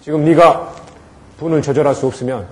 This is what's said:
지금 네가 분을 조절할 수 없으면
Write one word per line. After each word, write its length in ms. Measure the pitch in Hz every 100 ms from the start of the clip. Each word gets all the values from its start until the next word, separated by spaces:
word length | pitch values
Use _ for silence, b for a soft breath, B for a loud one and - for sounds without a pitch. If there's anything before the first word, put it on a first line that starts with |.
지금 220 | - 151
네가 500 | 151 160 170 139 - - - - - - - -
분을 240 | 156 160
조절할 320 | 139 139 147
수 120 | 131 131
없으면 400 | 123 127 127 95